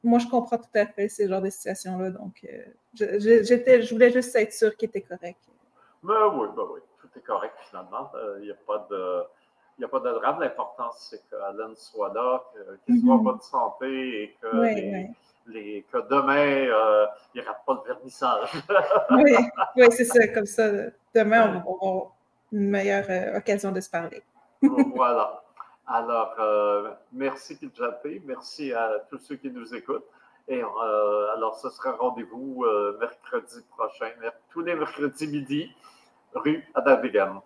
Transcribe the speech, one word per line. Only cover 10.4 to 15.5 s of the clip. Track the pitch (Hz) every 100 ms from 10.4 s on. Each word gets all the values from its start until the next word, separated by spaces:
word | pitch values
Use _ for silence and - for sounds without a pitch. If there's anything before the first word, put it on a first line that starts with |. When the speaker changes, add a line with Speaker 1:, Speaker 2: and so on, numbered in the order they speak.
| 139 - - - 117 117
Speaker 2:
c'est | - 107 _
qu'Alan | 107 98 101 110 110
soit | - 110 101
là, | 107 123 127 -
que, | 107 95 98 -
qu'il | 240
soit | 123
en | -
Speaker 1:
Mhm. |
Speaker 2:
bonne | 107 -
santé | - 131 117 - 131 131 131 110
et | 104 _
que | 113 113
Speaker 1:
Ouais, | 226 208
Speaker 2:
les, | 196
Speaker 1:
ouais. | 190 196 233 _ _
Speaker 2:
les, | -